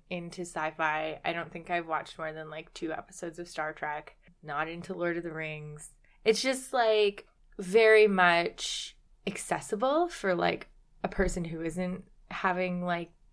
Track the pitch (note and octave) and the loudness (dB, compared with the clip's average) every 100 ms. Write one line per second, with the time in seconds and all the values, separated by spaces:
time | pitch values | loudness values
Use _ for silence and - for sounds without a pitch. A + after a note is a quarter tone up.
0 | _ F3+ E3+ F3 F3 - D#3 D#3+ D#3 D#3 | _ -10 -10 -10 -10 -6 -6 -2 -2 -2
1 | D#3 D#3 - E3+ D#3+ E3+ E3 F3 E3 D#3 | -4 -6 -4 -4 -6 -12 -4 -4 -2 -4
2 | - - D#3+ D#3 D#3 D3+ D#3+ - D#3+ D#3 | -6 -10 -10 -8 -12 -14 -14 -10 -8 -8
3 | - - E3+ D#3+ F3 - D#3 D#3 D3+ D3+ | -10 -12 -12 -10 -12 -6 -6 -6 -6 -8
4 | D#3 - _ _ D3+ D3 D#3+ E3+ F3 F3+ | -10 -20 _ _ -8 -6 -4 -6 -8 -4
5 | F3 E3+ E3+ D#3 D#3 D3+ D3+ D3+ - - | -2 -2 -6 -8 -8 -8 -12 -14 -16 -20
6 | _ _ - A3 C4 C4 - C4 A3+ A3 | _ _ 2 4 2 0 0 2 4 6
7 | G#3 G3+ - _ _ - F#3 G#3 A3 A3 | 4 0 -16 _ _ -12 2 6 10 10
8 | G#3+ F#3+ F3+ E3+ F3 - - - - - | 10 8 6 6 2 -4 -8 -6 -10 -14
9 | _ - - - - E3 - G3+ B3+ D4+ | _ -10 -8 -8 -4 -4 -2 -2 2 2
10 | F4 - G3 F3 - - - - _ _ | 0 0 0 2 2 0 -8 -20 _ _
11 | G3 - F#3 F3+ E3 D#3+ E3 E3 F3+ F3+ | -6 0 0 0 -6 -4 -6 -4 -4 -6
12 | - - - - F#3+ F3+ F#3 F3+ F3+ F3 | -12 -20 -14 -4 -2 0 -2 -2 -2 -2
13 | E3+ _ _ | -4 _ _